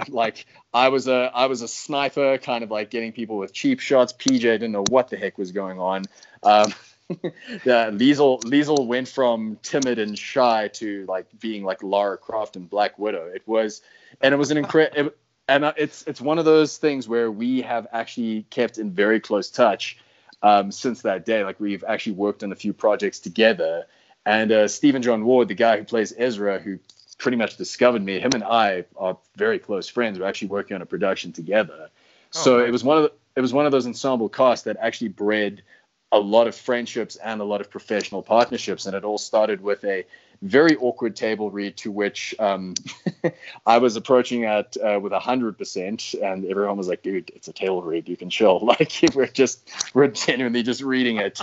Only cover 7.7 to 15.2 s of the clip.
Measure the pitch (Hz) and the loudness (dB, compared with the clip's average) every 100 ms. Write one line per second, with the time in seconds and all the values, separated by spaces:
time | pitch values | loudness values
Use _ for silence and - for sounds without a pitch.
7.7 | 117 113 101 131 143 139 127 117 143 147 | 2 2 2 4 4 4 2 0 0 2
8.7 | 147 117 123 127 - 123 113 110 104 - | 0 0 -2 -4 0 0 0 -4 -10 -4
9.7 | 147 131 113 107 101 - 139 123 110 104 | -2 0 -2 -4 -6 -4 2 2 2 -2
10.7 | - 110 98 92 92 - 107 113 107 95 | -6 -8 -8 -6 -8 -8 _ -8 -6 -6
11.7 | 95 98 101 101 92 - 110 104 95 90 | -6 -2 0 0 -4 -8 -6 -6 -10 -6
12.7 | 101 104 - 104 80 85 92 - 110 110 | -2 -2 -2 -6 -4 -8 -12 -2 0 0
13.7 | - _ _ _ - 135 143 139 151 135 | -4 _ _ _ 0 2 4 2 0 2
14.7 | 160 156 147 147 - | 4 4 2 -4 -6